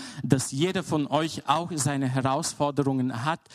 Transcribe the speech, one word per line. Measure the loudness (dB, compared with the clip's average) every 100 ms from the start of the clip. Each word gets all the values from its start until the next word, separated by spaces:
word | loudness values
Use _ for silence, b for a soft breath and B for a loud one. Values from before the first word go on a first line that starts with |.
| B B
dass | 2 2 2
jeder | 0 0 0
von | 0 0 2
euch | 0 0 -2 0
auch | 0 0
seine | -2 0 0 0
Herausforderungen | 0 0 0 -2 -2 0 2 2 2 0 -2
hat. | -2 -4 -8